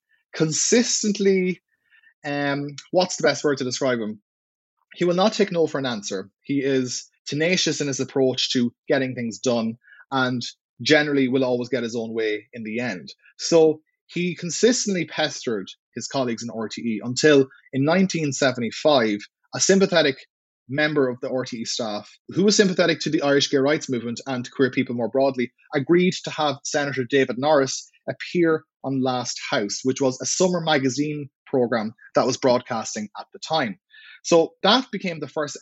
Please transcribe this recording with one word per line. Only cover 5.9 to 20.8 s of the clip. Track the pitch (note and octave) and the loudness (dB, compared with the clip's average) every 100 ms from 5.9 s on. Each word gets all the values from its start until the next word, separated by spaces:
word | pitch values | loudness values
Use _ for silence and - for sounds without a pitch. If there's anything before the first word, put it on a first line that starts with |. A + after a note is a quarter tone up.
| A#2 G2+ G2 G2+ _ | -6 -6 -8 -10 _
He | - C#3 | -4 -2
is | C3+ C3+ B2+ - - _ - | 0 0 0 -6 -12 _ -8
tenacious | C#3+ D#3+ F#3 - C#3+ | -2 0 0 -2 -2
in | D3 | -4
his | B2+ | -4
approach | B2+ - C3 B2+ - | -4 0 0 0 -2
to | C3 A#2+ - - | -2 -2 -4 -2
getting | C#3+ C3 | -2 -2
things | B2+ A#2 G#2 | -6 -8 -6
done | C3 A#2+ A2+ A2+ _ - - | -2 -2 -2 -6 _ -20 -6
and | C3+ B2+ B2+ A#2 - _ - | -2 -2 -2 -6 -12 _ -6
generally | A#2+ D3+ D3 C#3+ C3 | 4 4 4 2 2
will | C3 | 2
always | B2+ B2 B2 | 0 0 -2
get | C3 | -4
his | A#2 A#2+ | -4 -4
own | A2+ | -6
way | A2+ A2 G#2+ G#2+ | -4 -2 -4 -8
in | A#2+ | -14
the | A2 A2 | -8 -6
end. | B2 F#2 - - _ - | -6 -8 -12 -20 _ -10
So | - E3 D#3+ D#3 _ _ _ | 2 6 6 4 _ _ _
he | - F3 | -4 -4
consistently | E3 F3 - A3 B3 - F#3+ D#3+ | -4 -8 2 2 2 0 -4 -4
pestered | - D3+ - - G#2+ F#2 - _ | -2 -4 -4 -6 -6 -6 -14 _
his | - A2+ | -12 -6
colleagues | C#3 B2 A2+ | -4 -2 -4
in | A#2 | -8
R | A2 A2 | -8 -8
T | - | -6
E | A#2 A2 | -4 -4
until | A#2+ B2+ D#3 D3 C3+ _ _ | -4 2 6 6 6 _ _
in | C3+ | -2
nineteen | C#3+ F3+ F#3+ E3 D3+ | 2 4 2 0 -4
seventy-five, | C3 C#3 B2 A#2 - D#3 C#3+ A2+ G#2 - _ _ | 0 0 0 -4 0 4 4 4 0 -6 _ _
a | C3 | 0
sympathetic | - G3 F#3+ F3 D3+ C3+ - _ _ _ - | 4 4 4 4 2 0 -8 _ _ _ -8
member | C3+ | -2